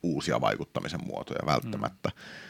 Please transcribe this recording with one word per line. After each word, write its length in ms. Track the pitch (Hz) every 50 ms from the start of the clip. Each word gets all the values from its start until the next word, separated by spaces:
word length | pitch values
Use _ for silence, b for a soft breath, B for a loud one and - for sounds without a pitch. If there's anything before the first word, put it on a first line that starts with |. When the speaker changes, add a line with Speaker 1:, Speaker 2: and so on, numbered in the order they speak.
| -
Speaker 1:
uusia 380 | 87 76 71 - 82 65 58
vaikuttamisen 640 | - 53 52 - - - - - - - 80 82 - -
muotoja 380 | - - - - - - -
välttämättä. 640 | 69 71 60 - 117 104 - - - - - - -
Speaker 2:
Mm. 120 | - B B B B B B B